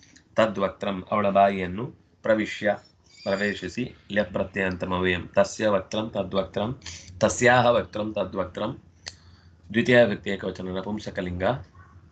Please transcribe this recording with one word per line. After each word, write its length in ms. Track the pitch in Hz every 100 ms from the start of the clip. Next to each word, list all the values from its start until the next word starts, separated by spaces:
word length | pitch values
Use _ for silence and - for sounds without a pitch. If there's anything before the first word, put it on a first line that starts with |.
| _ - _ -
ತದ್ವಕ್ತ್ರಂ, 720 | 113 98 95 - 101 95 92
ಅವಳ 180 | 107 101
ಬಾಯಿಯನ್ನು 580 | 98 98 98 87 95 143 - _ _
ಪ್ರವಿಶ್ಯ, 560 | 113 110 98 - 104 101 - _ _ -
ಪ್ರವೇಶಿಸಿ, 720 | 101 98 104 95 92 117 123 - _
ಲ್ಯಪ್ 220 | 101 101
ಪ್ರತ್ಯಯಾಂತಮವ್ಯಯಂ, 920 | 98 95 98 95 92 92 90 92 90 82
ತಸ್ಯ 400 | - 98 - 107
ವಕ್ತ್ರಂ 420 | 98 92 107 110
ತದ್ವಕ್ತ್ರಂ, 720 | 104 92 95 95 101 107 135 - - - -
ತಸ್ಯಾಹ 460 | 104 - 120 123 120
ವಕ್ತ್ರಂ 480 | 117 92 107 107
ತದ್ವಕ್ತ್ರಂ, 680 | 104 90 98 87 101 107 139 - _ - - - - - - -
ದ್ವಿತೀಯ 340 | 113 123 120
ವಿಭಕ್ತಿ 260 | 113 101 104
ಏಕವಚನ 480 | 98 98 92 92 92
ನಪುಂಸಕಲಿಂಗ, 680 | 101 104 101 95 90 90 92 135 - - - - -